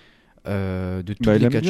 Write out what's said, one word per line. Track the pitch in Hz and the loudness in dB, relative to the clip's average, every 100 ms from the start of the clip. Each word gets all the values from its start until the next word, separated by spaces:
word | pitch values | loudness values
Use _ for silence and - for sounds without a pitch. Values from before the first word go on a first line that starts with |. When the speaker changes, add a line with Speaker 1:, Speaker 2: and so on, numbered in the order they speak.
| _ _ _ _ - | _ _ _ _ -6
Speaker 1:
euh, | 101 95 92 92 92 | -4 -4 -4 -6 -6
de | 90 | -8
toutes | 101 113 | -2 2
Speaker 2:
Bah, | |
elle | 107 | 4
Speaker 1:
les | 120 | 4
Speaker 2:
aime | |
bien, | 117 | 2